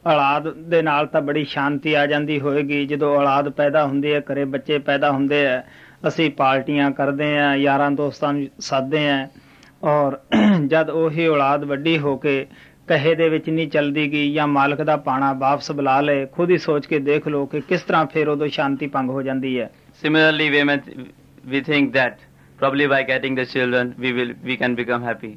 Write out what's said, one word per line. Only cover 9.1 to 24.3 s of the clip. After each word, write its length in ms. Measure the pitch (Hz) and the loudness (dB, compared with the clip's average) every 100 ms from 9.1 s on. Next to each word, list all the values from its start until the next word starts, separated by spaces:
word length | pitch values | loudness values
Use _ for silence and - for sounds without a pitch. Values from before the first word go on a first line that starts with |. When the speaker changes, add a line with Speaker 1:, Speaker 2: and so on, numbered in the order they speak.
| 139 135 - - - - _ | 0 -4 -14 -20 -20 -20 _
Speaker 1:
ਔਰ 360 | 156 147 139 135 _ 220 | 0 2 2 -2 _ 4
<clears throat> 260 | 208 190 143 | 4 4 4
ਜਦ 220 | 160 156 | 2 2
ਉਹੀ 380 | 156 165 151 165 | 0 0 2 2
ਔਲਾਦ 360 | 147 139 147 | 2 2 0
ਵੱਡੀ 340 | 143 139 156 165 | -2 -2 0 0
ਹੋ 200 | 143 135 | 0 -2
ਕੇ 300 | 151 135 135 - - _ - | 0 -2 -4 -16 -20 _ -2
ਕਹੇ 280 | 160 143 160 | 2 2 2
ਦੇ 140 | 165 | 2
ਵਿੱਚ 200 | 156 156 | 0 -2
ਨਹੀਂ 180 | 160 160 | -2 0
ਚੱਲਦੀ 440 | 156 147 143 147 | 0 0 0 -2
ਗੀ 220 | 147 147 | 0 0
ਜਾਂ 140 | 151 147 | 0 0
ਮਾਲਕ 340 | 143 139 147 | 2 2 0
ਦਾ 160 | 156 151 | 0 0
ਪਾਣਾ 360 | 147 131 139 | 0 0 0
ਵਾਪਸ 380 | 135 135 143 - | 0 0 0 -2
ਬੁਲਾ 300 | 147 139 135 | -2 0 2
ਲਏ, 240 | 147 143 135 | 2 0 -2
ਖੁਦ 240 | - 175 | -2 2
ਹੀ 80 | 180 | 2
ਸੋਚ 280 | - 147 139 | 2 -2 0
ਕੇ 140 | 156 | -2
ਦੇਖ 280 | 139 147 151 | 0 0 0
ਲਓ 180 | 147 139 | -4 -4
ਕਿ 160 | 151 | -6
ਕਿਸ 200 | 143 175 | -4 -4
ਤਰ੍ਹਾਂ 240 | - 160 156 | 0 0 0
ਫਿਰ 240 | 160 151 | 0 0
ਉਦੋਂ 180 | 147 151 | 0 -2
ਸ਼ਾਂਤੀ 400 | - 143 139 147 | -2 -2 -2 -4
ਭੰਗ 220 | 143 131 | -4 -4
ਹੋ 120 | 135 | -4
ਜਾਂਦੀ 380 | 131 131 131 127 | -4 -4 -4 -4
ਹੈ। 100 | 110 - _ _ 156 | -6 -10 _ _ 0
Speaker 2:
Similarly, 420 | 156 156 151 151 | 4 4 4 2
we 120 | 147 143 | 2 2
may 100 | 143 | 0
th-, 300 | - - 127 - _ - 127 | -4 -18 -18 -20 _ -20 -6
we 80 | 135 135 | -6 0
think 240 | 147 135 | 0 2
that 300 | 127 123 - - _ - - | 2 0 -2 -20 _ -20 -2
probably 280 | 135 139 143 | -2 2 2
by 120 | 135 131 | 2 0
getting 280 | 131 135 131 | -2 -2 -4
the 80 | 127 | -2
children, 480 | 135 127 123 123 120 | -2 0 0 -2 -4
we 100 | 127 123 | -4 -2
will, 160 | 123 | -4